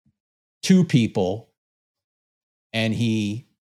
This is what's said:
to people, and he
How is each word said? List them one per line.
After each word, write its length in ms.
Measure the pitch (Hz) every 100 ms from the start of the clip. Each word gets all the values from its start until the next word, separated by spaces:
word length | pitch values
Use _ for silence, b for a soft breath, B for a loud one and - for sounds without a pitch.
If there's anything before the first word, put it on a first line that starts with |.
| _ _ _ _ _ _
to 200 | - 185
people, 680 | 175 131 107 107 90 104 - _ _ _ _ _ _ _ _ _ _ _ _
and 200 | 113 113
he 540 | 107 117 110 101 107 - _